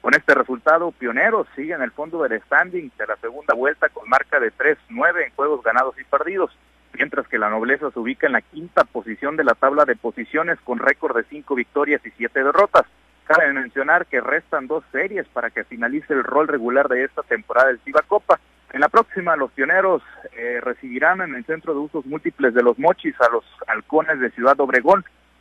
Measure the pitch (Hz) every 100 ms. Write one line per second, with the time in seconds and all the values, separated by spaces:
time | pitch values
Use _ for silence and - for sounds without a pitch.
0 | - 151 - 139 123 123 156 160 170 -
1 | 123 120 190 220 156 - 151 165 127 -
2 | 151 165 139 113 _ 143 165 180 147 _
3 | 107 107 113 131 147 117 135 160 156 -
4 | - 127 - 147 117 _ 139 151 _ 117
5 | 156 175 139 - 147 147 113 117 131 123
6 | 131 139 156 196 170 _ _ _ _ -
7 | 151 147 123 120 104 110 117 139 147 123
8 | 117 135 151 123 - 151 170 - - 123
9 | 110 107 139 156 143 113 131 147 143 117
10 | 117 110 113 151 170 165 - 120 123 143
11 | 156 117 - 147 147 135 120 - 147 143
12 | 113 _ 117 139 135 156 208 180 - _
13 | _ _ _ 156 151 139 127 135 139 170
14 | 180 127 113 147 - 156 131 156 - 131
15 | 190 202 147 - 117 - 104 113 117 139
16 | - 143 117 135 156 143 117 127 139 123
17 | 135 - - 117 - 113 131 120 - 143
18 | - 208 _ 170 _ _ _ 131 147 214
19 | 233 - 170 156 131 - 135 180 190 165
20 | - - - - 120 120 117 120 131 123
21 | 151 185 180 131 120 160 160 147 151 160
22 | 131 151 165 - 139 117 120 117 151 190
23 | 165 - 120 120 - _ - 110 - 151
24 | 156 151 123 - 123 - 139 127 127 196
25 | 185 _ _ _